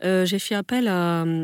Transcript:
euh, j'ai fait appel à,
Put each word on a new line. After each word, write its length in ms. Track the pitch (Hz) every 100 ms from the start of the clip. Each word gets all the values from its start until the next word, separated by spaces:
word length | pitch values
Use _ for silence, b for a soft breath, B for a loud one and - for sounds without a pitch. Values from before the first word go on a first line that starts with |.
euh, 220 | 185 185 185
j'ai 120 | 196
fait 160 | -
appel 340 | 208 196 247 240
à, 340 | 185 175 170 165 165